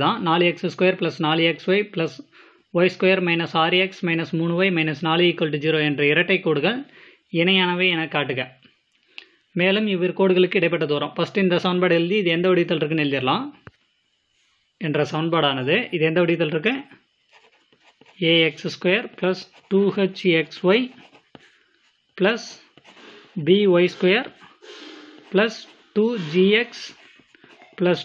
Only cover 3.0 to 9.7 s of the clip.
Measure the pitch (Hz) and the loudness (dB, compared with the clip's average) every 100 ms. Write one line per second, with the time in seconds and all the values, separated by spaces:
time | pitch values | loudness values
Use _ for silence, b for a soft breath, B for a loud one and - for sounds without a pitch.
3 | 185 185 180 170 160 165 165 180 190 - | 0 2 0 -2 -2 0 2 2 0 -4
4 | 175 165 165 165 170 170 190 165 160 139 | -4 -2 -2 -4 -2 0 0 0 -2 -2
5 | 160 170 175 165 156 147 156 156 151 139 | -2 2 2 2 -2 -2 0 0 0 2
6 | 147 151 180 185 165 147 170 254 - B | 2 2 2 0 0 0 0 -2 -10 B
7 | B B B 165 175 190 180 175 185 165 | B B B 0 2 2 2 0 0 -2
8 | 160 151 139 127 127 _ _ _ _ _ | -2 -4 -4 -4 -8 _ _ _ _ _
9 | B B B B B 170 185 | B B B B B 0 2